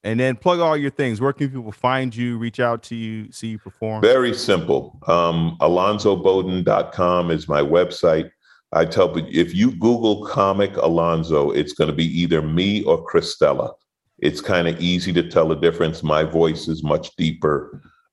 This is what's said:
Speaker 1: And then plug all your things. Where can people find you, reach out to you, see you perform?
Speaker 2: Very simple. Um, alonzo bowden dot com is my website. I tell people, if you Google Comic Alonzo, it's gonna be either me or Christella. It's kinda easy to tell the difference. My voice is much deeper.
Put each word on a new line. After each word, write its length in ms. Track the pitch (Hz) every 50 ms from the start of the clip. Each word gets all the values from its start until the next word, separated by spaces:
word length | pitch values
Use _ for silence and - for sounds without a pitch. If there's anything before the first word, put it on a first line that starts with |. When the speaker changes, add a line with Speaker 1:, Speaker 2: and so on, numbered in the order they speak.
| -
Speaker 1:
And 140 | 104 113 117
then 180 | 127 131 127
plug 240 | - - 180 180 170
all 160 | 170 160 156
your 140 | 151 143 139
things. 280 | - - 143 127 113 104
Where 140 | 127 139 135
can 160 | - 147 135
people 240 | 131 131 117 107 104
find 420 | - - 123 131 131 131 127 110
you, 220 | 117 120 123 120
reach 240 | 113 117 117 - -
out 200 | 123 120 117 113 -
to 120 | - 120
you, 340 | 117 113 110 110 110 107 - -
see 140 | - - 113
you 100 | 110 107
perform? 420 | - 98 - _ 113 110 110 110
Speaker 2:
Very 320 | 104 110 127 131 127 120 107
simple. 640 | - - - 98 85 80 - 71 65 62 - - - -
Um, 500 | - 82 85 85 85 82 82 82 82 82 -
alonzo 560 | 71 82 87 90 92 101 104 104 - 104 98
bowden 480 | 90 82 95 95 95 90 92 92 92 90
dot 300 | - 104 - - - -
com 360 | - 90 87 90 90 87 85
is 180 | 80 76 76
my 140 | - 73 73
website. 680 | 73 71 78 87 90 87 - - - 85 80 80 80 - _ _ _ _ _ _ _ _
I 140 | - 82 85
tell 240 | 82 - 98 92 87
people, 220 | - 85 78 - -
if 200 | 82 85 - -
you 180 | 92 110 127
Google 540 | - 170 110 117 120 113 113 107 104 104 -
Comic 520 | - - - 98 98 98 101 101 98 -
Alonzo, 760 | 87 - 82 85 85 85 85 82 80 80 80 78 73 71 71
it's 220 | - - 76 - -
gonna 180 | - 80 78
be 140 | 73 76 82 80 - 82
either 200 | 87 80 82 78
me 420 | 76 76 78 85 92 101 104 107 -
or 220 | - 85 82 -
Christella. 680 | - - 82 - - - - - 73 69 65 - - - _ _ _ _ _ _ _ _ _
It's 220 | - 78 - -
kinda 360 | - - 95 90 85 85 82 82
easy 320 | 85 87 90 90 90 95 85
to 140 | 85 85
tell 200 | - - 92 80
the 80 | 80 80
difference. 480 | 73 80 82 82 - 85 80 80 - -
My 200 | 76 76 76 78
voice 440 | 76 80 82 82 80 78 78 -
is 160 | 85 80 78 76
much 300 | 76 76 76 - - -
deeper. 640 | - 80 80 80 - - 76 73 69 - - - 73 - - _ _ _ _